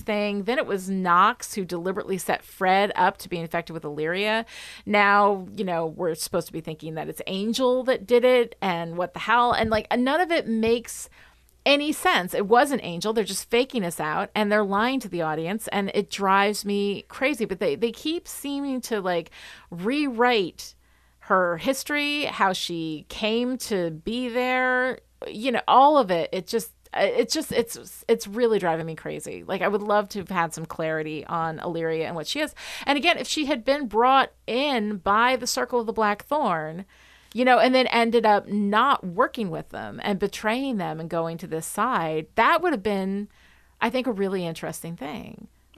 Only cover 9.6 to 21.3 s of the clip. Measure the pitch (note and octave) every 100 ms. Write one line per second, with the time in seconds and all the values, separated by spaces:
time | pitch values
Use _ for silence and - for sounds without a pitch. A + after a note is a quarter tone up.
9.6 | A3 G#3+ - A#3 B3+ D#4 E4+ E4 - A3+
10.6 | A3+ A#3 - - - - - _ _ _
11.6 | C4+ C#4+ D4 - F#4 C4+ F3+ E3 G3 A#3+
12.6 | C#4 C4 - E3+ G#3+ A3+ F3+ F#3+ - A#3
13.6 | C4 B3 F3 - D#3 D#3+ G3+ - G#3 G#3+
14.6 | G3 G3 A#3+ C4+ G3 F3 D#3 D#3 E3 A3
15.6 | - G3+ G3 - G3 - G3 G3 G3+ G3+
16.6 | G3+ G3+ G3+ F3+ - - C#4 C4 G#3 F#3+
17.6 | F3+ C#3+ A#3 A3+ D#4 F4 - - C#4+ C#4
18.6 | C#4+ B3+ - G#3+ F#3 F3 E3 - - -
19.6 | - E3+ G3 C#4+ C#4+ A3+ B3 A#3 E3+ -
20.6 | - _ _ _ _ _ -